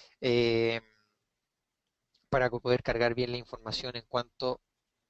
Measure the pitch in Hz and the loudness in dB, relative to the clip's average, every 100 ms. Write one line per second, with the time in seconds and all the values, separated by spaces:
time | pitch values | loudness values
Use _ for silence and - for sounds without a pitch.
0 | - - 127 120 117 113 113 113 107 _ | -20 -4 2 4 4 2 0 -2 -8 _
1 | _ _ _ _ _ _ _ _ _ _ | _ _ _ _ _ _ _ _ _ _
2 | _ _ - 135 127 117 127 123 - 117 | _ _ -2 0 0 0 0 0 2 2
3 | 120 117 123 123 117 - 110 - 127 120 | 2 2 -2 -4 -10 -12 -8 -8 -8 -12
4 | - 123 120 - 127 123 _ _ _ _ | -6 -4 -4 -6 -4 -4 _ _ _ _